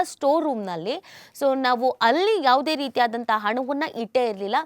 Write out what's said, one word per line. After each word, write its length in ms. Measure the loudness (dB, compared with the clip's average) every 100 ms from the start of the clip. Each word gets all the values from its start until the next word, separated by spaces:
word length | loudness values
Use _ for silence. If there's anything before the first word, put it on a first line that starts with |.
ಸ್ಟೋರ್ 400 | -2 0 2 2
ರೂಮ್‌ನಲ್ಲಿ. 580 | 0 -4 -6 -6 -6 -6 -10 -20 -18 -2
So 180 | 0 2
ನಾವು 320 | 0 2 0
ಅಲ್ಲಿ 540 | 2 2 4 2 2
ಯಾವುದೇ 320 | 4 4 2 -2
ರೀತಿಯಾದಂಥ 560 | -2 0 0 -2 -2 -2
ಹಣವನ್ನ 480 | -2 -4 -4 -4 -4 -6
ಇಟ್ಟೇ 340 | -2 0 0
ಇರ್ಲಿಲ್ಲ. 260 | -2 -2 -2